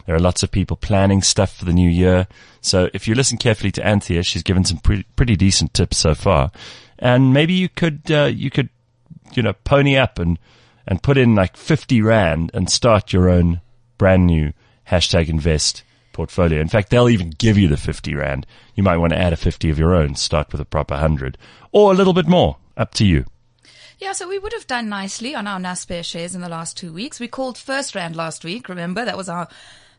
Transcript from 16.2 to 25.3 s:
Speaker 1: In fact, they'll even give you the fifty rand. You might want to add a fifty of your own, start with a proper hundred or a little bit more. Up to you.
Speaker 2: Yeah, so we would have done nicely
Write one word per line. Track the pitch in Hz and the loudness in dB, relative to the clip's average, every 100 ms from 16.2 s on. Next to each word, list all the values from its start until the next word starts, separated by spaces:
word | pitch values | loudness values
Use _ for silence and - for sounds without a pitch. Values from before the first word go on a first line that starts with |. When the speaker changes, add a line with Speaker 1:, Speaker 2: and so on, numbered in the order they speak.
| 80 - 85 78 | -6 0 0 0
Speaker 1:
In | 78 | 0
fact, | 110 95 | -2 2
they'll | 120 120 | 2 4
even | 110 85 | 2 -2
give | - 110 104 | -2 2 4
you | 87 | 4
the | 71 | 2
fifty | - - - 71 | -4 -8 -8 -6
rand. | 69 67 - - - - | -6 -6 -10 -18 -10 0
You | |
might | 95 85 | 2 2
want | 85 | 2
to | 80 | 0
add | 87 | 0
a | 82 | 0
fifty | 85 - 82 | -4 -2 -2
of | 76 | 2
your | 82 90 | 2 2
own, | 73 67 | 0 -2
start | - 80 - | -4 -4 -4
with | 71 | -8
a | 71 | -6
proper | 76 71 73 | -6 -4 -2
hundred | 78 73 65 - - - - | -2 -2 -4 -12 -18 -20 -2
or | 202 208 | 4 4
a | 190 | 6
little | 190 | 4
bit | 180 160 | 2 2
more. | 180 92 - _ - | 2 2 -2 _ -8
Up | - - | -4 0
to | 104 | 2
you. | 73 62 - _ _ _ _ - - | 2 -2 -12 _ _ _ _ -20 -14
Speaker 2:
Yeah, | 392 | -10
so | 381 359 | -10 -8
we | 392 | -10
would | 415 | -8
have | 453 - | -12 -8
done | 247 220 | -6 -6
nicely | 202 196 - 240 | -8 -10 -10 -10